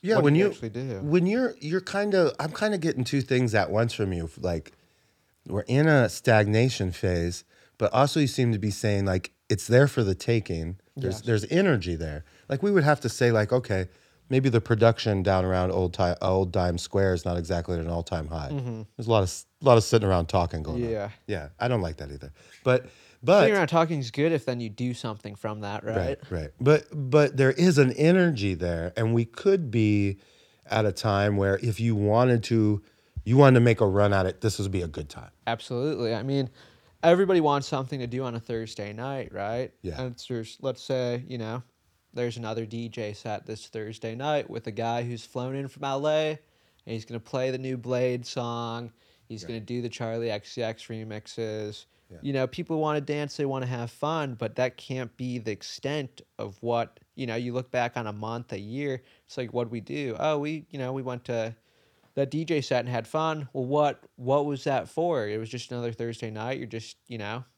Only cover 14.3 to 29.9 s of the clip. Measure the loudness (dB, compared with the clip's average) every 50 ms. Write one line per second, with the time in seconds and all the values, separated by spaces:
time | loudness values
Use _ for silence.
14.3 | 0 2 2 4 4 2 4 4 2 6 6 6 6 6 0 0 0 2 4 4
15.3 | 4 4 4 2 2 2 2 2 2 2 0 0 0 0 0 0 2 0 0 0
16.3 | 2 2 2 0 0 0 0 0 0 -2 -6 -4 0 2 2 2 2 0 0 -2
17.3 | -2 -2 -2 -2 -2 -2 -2 -2 -4 -4 -2 -2 -4 -4 -4 -4 -6 -6 -6 -6
18.3 | -6 -8 -6 -6 -6 -6 -6 -8 -8 -10 -12 -14 _ -10 -2 2 4 4 4 2
19.3 | -2 -8 -14 _ _ _ 6 8 8 8 8 6 4 4 4 6 2 2 2 2
20.3 | 0 0 0 0 -2 -6 -6 -4 -4 -4 -4 -4 -4 -4 -6 -8 -10 -14 _ -8
21.3 | -8 -8 -8 -10 -10 _ -2 0 0 0 0 -2 -6 -8 -10 -12 -12 -12 -14 -16
22.3 | -18 _ -20 -20 -20 -4 _ 2 2 2 0 -4 -20 _ -20 -20 _ _ 2 4
23.3 | 6 8 8 6 6 4 2 2 4 2 2 2 0 -4 -4 -6 -2 0 0 2
24.3 | 2 0 -2 -2 -6 -4 -6 -8 -6 -6 -6 -6 -6 -6 -8 -8 -8 -8 -10 -14
25.3 | -14 -10 -8 -8 -8 -6 -8 -8 -8 -8 -6 -4 -2 -2 -2 -2 -4 -6 -8 -8
26.3 | -6 -6 -6 -8 -8 _ 4 4 4 4 4 -4 -10 -8 -6 2 4 4 4 4
27.3 | 4 4 4 4 6 6 4 4 6 6 6 4 4 4 4 6 6 6 6 4
28.3 | 2 2 0 0 0 0 0 -2 -2 -2 -2 -4 -2 0 0 2 2 2 0 0
29.3 | _ -2 2 2 4 4 2 0 0 2 4 4